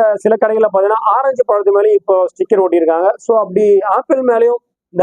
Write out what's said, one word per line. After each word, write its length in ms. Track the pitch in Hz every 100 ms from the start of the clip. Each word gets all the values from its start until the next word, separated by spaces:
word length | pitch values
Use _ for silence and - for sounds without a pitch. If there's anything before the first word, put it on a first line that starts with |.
| 220 202
சில 180 | 220
கடைகள்ல 340 | 240 220 220 214
பாத்தீங்கன்னா, 340 | 190 202 220 220
ஆரஞ்சு 340 | 226 269 254
பழத்து 280 | 240 208 202
மேலயும் 260 | 202 214 202
இப்போ 180 | - 185 180
ஸ்டிக்கர் 360 | - 185 196
ஒட்டியிருக்காங்க. 460 | 185 170 165 165 190 -
So, 140 | - 226
அப்படி 260 | 185 190 208 202 208
ஆப்பிள் 320 | 208 - 269
மேலயும், 360 | 254 226 233 240 _ _ _
இந்த 80 | 180